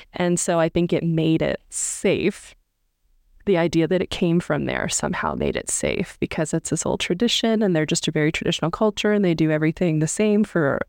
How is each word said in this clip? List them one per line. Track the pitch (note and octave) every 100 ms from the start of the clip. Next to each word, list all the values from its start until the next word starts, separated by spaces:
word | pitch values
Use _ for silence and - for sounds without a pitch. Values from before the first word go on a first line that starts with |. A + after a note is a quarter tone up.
| -
and | - F3+ F3
so | - E3+
I | E3
think | F3 E3+
it | E3
made | E3+ E3 D#3+ D#3+
it | C#3 - -
safe. | - - - G#3 D#3 E3+ - - - _ _ _ _ _ _ _ _ -
The | F3
idea | E3+ E3 D#3
that | F3+
it | -
came | - F3+ E3+
from | - D3 C3+
there | C2 -
somehow | - - - -
made | C2+ C#2+ -
it | -
safe | - C#2+ - - -
because | - - D#3
it's | E3 -
this | D#3+ -
old | -
tradition | - F3+ A#3+ - A3+ A3
and | G#3+ E3
they're | D#3
just | E3+ -
a |
very | D#3 D3+
traditional | - - E3+ D3+
culture | - G#3+ G#3 G#3+
and | G#3 F#3
they |
do | D#3+ D#3
everything | D#3 D#3 E3 F3+ D#3
the | D#3
same | - G#3+ G#3
for | G#3+ F3+ C#3+ -